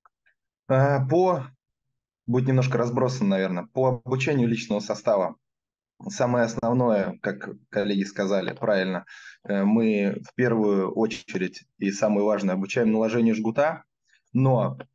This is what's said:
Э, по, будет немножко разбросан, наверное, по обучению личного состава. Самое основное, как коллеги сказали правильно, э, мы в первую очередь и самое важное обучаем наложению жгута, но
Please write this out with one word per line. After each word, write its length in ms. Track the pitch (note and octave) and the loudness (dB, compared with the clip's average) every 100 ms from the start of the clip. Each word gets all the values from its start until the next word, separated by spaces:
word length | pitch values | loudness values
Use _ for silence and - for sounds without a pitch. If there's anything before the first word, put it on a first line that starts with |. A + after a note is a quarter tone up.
| _ _ _ _ _ _ - | _ _ _ _ _ _ 0
Э, 300 | C3 C#3 C#3+ C3 | 2 4 2 2
по, 380 | E3 F#3 F3 C3 - _ _ _ _ _ _ - | 2 2 0 -4 -16 _ _ _ _ _ _ -2
будет 220 | B2 C3 | 0 2
немножко 280 | C3 C3 A2+ | 2 2 0
разбросан, 520 | A#2+ B2 B2+ C3 G2+ | 0 0 0 0 0
наверное, 380 | F#2+ F#2+ F2+ - | 2 0 -2 -6
по 300 | - C3 B2 | -2 0 0
обучению 460 | - C3 D#3+ C#3+ A#2+ | -2 -2 0 2 2
личного 300 | A2+ - G#2 | 0 -2 -4
состава. 580 | G#2 G#2 - G#2 F2 - _ _ _ _ _ _ - | -4 -4 0 0 0 -6 _ _ _ _ _ _ -10
Самое 380 | - B2 B2 A2+ | -2 0 2 0
основное, 760 | - A2+ B2 B2 G#2 F#2 F#2 | -2 0 2 2 2 0 -4
как 300 | - G2 G2+ G2+ _ | -6 -6 -10 -16 _
коллеги 360 | G#2 G2+ G2+ G2 | -4 -2 -2 -2
сказали 500 | - G2 G2 F2+ - | -4 -2 -2 -2 -4
правильно, 500 | A2+ G2+ F#2+ F2+ - - - - | 0 0 0 -4 -10 -18 -20 -16
э, 200 | - G2+ | -6 -2
мы 560 | G2 A2 A2+ G#2 G2+ G2+ - | 2 2 2 2 0 -4 -8
в 60 | |
первую 580 | - B2 A#2 G#2+ G2 F#2 | -2 0 2 2 2 0
очередь 720 | - A2 - - F#2+ F2+ - - - | 0 -2 -4 -10 -6 -6 -8 -20 -6
и 140 | G2 | -4
самое 340 | G2+ G#2+ G#2 G#2 | 0 0 2 2
важное 300 | G2+ G2 F#2 | 0 0 -2
обучаем 360 | F#2+ - A2+ | -2 0 0
наложению 440 | A2 A2 A#2+ A2+ A2 | 2 0 2 2 2
жгута, 480 | A2 A2+ D3 F3+ - _ _ _ _ | 0 0 0 -2 -12 _ _ _ _
но 460 | B2 C3+ B2 G2 - - | 0 2 2 0 -6 -14